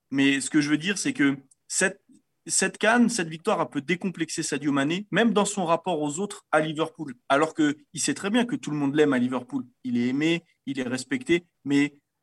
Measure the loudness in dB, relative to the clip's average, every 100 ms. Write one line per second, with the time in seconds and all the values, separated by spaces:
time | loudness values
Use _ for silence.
0 | _ 0 2 2 0 0 2 0 0 -2
1 | -4 2 2 0 -8 _ -8 -2 -2 -2
2 | _ _ _ _ -6 -2 -2 0 4 4
3 | 4 2 -4 -4 -2 -2 -2 -4 -2 -2
4 | -4 -4 -6 -6 -4 -2 0 0 0 -2
5 | -2 0 2 2 0 0 0 0 0 -2
6 | -2 -4 -6 -8 -2 0 0 -2 -4 -6
7 | -12 -10 0 2 2 2 0 0 _ -4
8 | -4 -2 0 0 0 -2 -4 -2 0 2
9 | 4 2 0 -2 -4 -6 -8 _ -4 0
10 | 0 0 0 0 -4 _ -8 -6 -4 -6
11 | -4 -6 0 0 0 _ 0 2 2 -2
12 | _ _